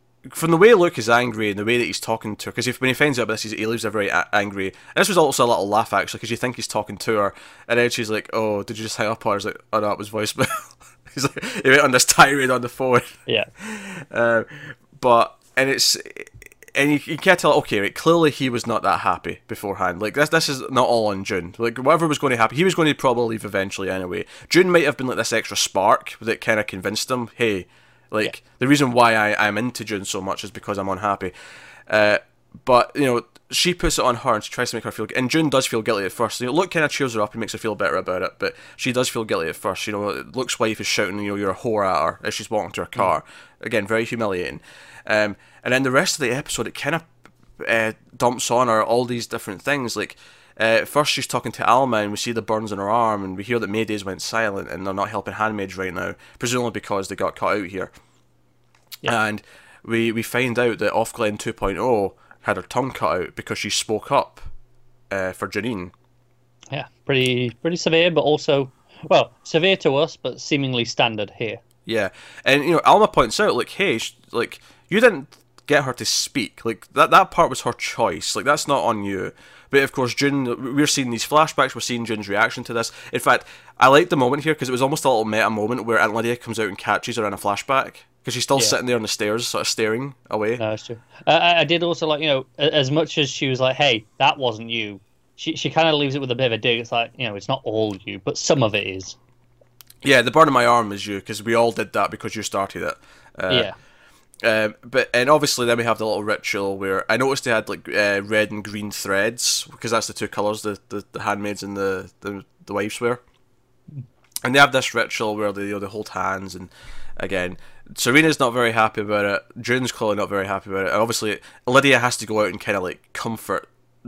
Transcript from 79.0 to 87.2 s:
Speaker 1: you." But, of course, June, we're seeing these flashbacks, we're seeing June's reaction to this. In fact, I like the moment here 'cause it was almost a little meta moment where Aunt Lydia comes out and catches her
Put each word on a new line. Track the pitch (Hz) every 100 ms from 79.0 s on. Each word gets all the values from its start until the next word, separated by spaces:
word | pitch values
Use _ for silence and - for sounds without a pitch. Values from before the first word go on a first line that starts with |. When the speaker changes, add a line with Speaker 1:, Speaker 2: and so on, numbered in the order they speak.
| 101
Speaker 1:
you." | 95 98 - - - -
But, | 139
of | 135
course, | - 123
June, | - 139 139 127 120 127 143
we're | 147
seeing | - 123
these | 117 -
flashbacks, | 147 156 - 131 120
we're |
seeing | - 120 113
June's | 107 101
reaction | 101 113 131 123
to |
this. | 117 117 - -
In | 131
fact, | - 123 - - - -
I | 127
like | 143 175
the | 160
moment | 123 147
here | 156
'cause | 151 127
it |
was | 123
almost | 135 151 139
a |
little | 117 110
meta | 107 107
moment | 110 107 127 113
where | 113
Aunt | 110
Lydia | 110 117 120
comes | 120 110
out | 104
and | 98
catches | - 101 -
her | 117